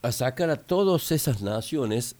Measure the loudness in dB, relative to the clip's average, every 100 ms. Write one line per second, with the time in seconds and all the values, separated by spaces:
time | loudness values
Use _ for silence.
0 | -2 -2 -4 0 0 0 0 2 4 2
1 | 2 0 0 0 -2 -4 -4 -2 0 0
2 | -2 -12